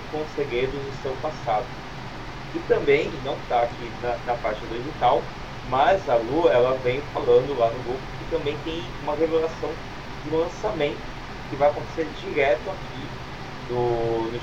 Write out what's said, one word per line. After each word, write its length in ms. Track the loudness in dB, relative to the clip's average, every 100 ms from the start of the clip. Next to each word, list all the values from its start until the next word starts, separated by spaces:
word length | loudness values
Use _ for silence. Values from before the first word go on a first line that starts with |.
| -6
com 120 | -6 -4 -4
segredos 380 | -2 0 0
de 280 | -2 -6 -6
seu 80 | -6 -4
passado. 440 | -4 -4 0 0 -2 -8 -10 -10 -10 -10 -10 -10 -8 -6
E 40 | 2
também, 440 | 4 6 4 4 -4
não 140 | -4 -4 0
tá 160 | 2
aqui 280 | 2 -2 -8 -6
na, 160 | -4 -2 -2
na 80 |
parte 280 | -2 -2 -4
do 140 | -6 -6
edital, 460 | -6 2 4 4 2 -8 -10 -10 -2
mas 400 | 4 6 4 4
a 60 | 2
Lu, 320 | 4 4 6
ela 300 | 6 6 4
vem 180 | 2 0 -2
falando 440 | 0 6 6 6 4
lá 80 | 2
no 140 | 2
grupo 160 | -4 -4 -6 -8
que 180 | -4 -2
também 220 | 0 -2
tem 180 | -4 -6 -6 -6
uma 100 | -4 2
revelação 540 | 2 4 2 -2 -6 -6 -8 -10 -10 -8
de 100 | -2
um 60 | 0
lançamento 580 | 0 -2 -2 0 0 -2 -8 -10 -10 -10 -8
que 60 | 4
vai 120 | 4
acontecer 380 | 4 -2 -4 -4 -6
direto 460 | -2 2 4 2 0
aqui 380 | -8 -8 -8 -8 -10 -10 -10 -10 -10 -4
do, 640 | 0 2 2 2 0 -2
no 80 | -4